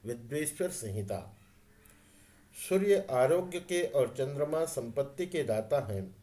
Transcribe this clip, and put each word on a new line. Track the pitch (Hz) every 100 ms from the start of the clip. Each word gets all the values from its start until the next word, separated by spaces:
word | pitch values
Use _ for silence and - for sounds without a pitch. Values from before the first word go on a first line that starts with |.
| 101
विद्वेश्वर | 120 117 147 151 - 185
संहिता। | - 110 107 101 95 - - - - _ - - - - - - - - - -
सूर्य | 190 202 196 190
आरोग्य | 127 135 175 180 175
के | 180 175
और | 175 143 120 131
चंद्रमा | 135 143 147 160 160
संपत्ति | - 117 113 139 - 180
के | 160
दाता | 135 110 110 143
हैं। | 104 98 95 -